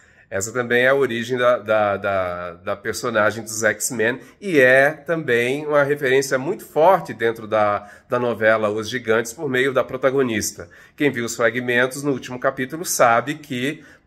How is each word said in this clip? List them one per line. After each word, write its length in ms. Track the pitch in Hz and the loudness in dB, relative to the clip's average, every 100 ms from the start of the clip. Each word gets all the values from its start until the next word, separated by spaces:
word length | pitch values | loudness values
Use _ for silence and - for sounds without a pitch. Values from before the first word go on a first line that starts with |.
| _ _ - | _ _ -10
Essa 240 | 98 104 | -8 -6
também 340 | 123 120 123 127 | -4 0 2 4
é 20 | |
a 80 | 139 | 4
origem 420 | 131 117 117 127 | 2 -2 -4 0
da, 220 | 123 120 | 2 2
da, 380 | 107 107 104 98 | 2 2 2 0
da, 560 | 101 98 92 87 87 85 | -2 -2 -2 -4 -10 -10
da 200 | 98 101 | -8 -6
personagem 680 | 117 104 127 113 107 110 | -6 -6 -2 0 0 0
dos 200 | 107 110 | -8 -2
X-Men 560 | 110 107 - 120 110 127 - - | -2 -2 -4 -2 -2 -2 -8 -14
e 180 | 202 151 | -2 4
é 300 | 127 131 139 | 6 6 4
também 760 | 151 - 165 139 117 120 139 151 | 0 -6 -4 0 0 0 -2 0
uma 160 | 147 | 0
referência 560 | 139 147 139 135 139 135 | 2 0 2 2 2 -2
muito 260 | 131 214 - | -2 -6 -4
forte 480 | 151 165 185 - | 2 4 4 0
dentro 340 | 110 117 113 107 | -4 -2 -4 -2
da, 400 | 107 104 101 - - - | 0 2 0 -6 -20 -6
da 80 | 123 | -2
novela 540 | 120 107 110 110 107 | -2 0 2 4 2
Os 180 | 107 107 | -2 -4
Gigantes 420 | 123 110 110 120 | -6 0 0 0
por 160 | - 151 | -6 -4
meio 240 | 127 135 | 0 0
da 120 | 127 | 0
protagonista. 840 | 120 131 135 135 127 107 95 - 87 - - - | -2 0 0 2 0 0 -4 -8 -18 -20 -16 -2
Quem 160 | 147 | 0
viu 140 | 117 117 | 0 -6
os 100 | - | 0
fragmentos 680 | 117 120 123 120 127 143 | 0 0 0 2 2 0
no 100 | 143 | -4
último 280 | 127 - 123 | -4 -4 -4
capítulo 440 | 135 131 127 160 | -4 -2 -6 -8
sabe 520 | 180 - 127 117 127 147 | -4 2 4 4 0 -6
que 480 | - 123 131 156 - - | -8 -6 -6 -6 -14 -16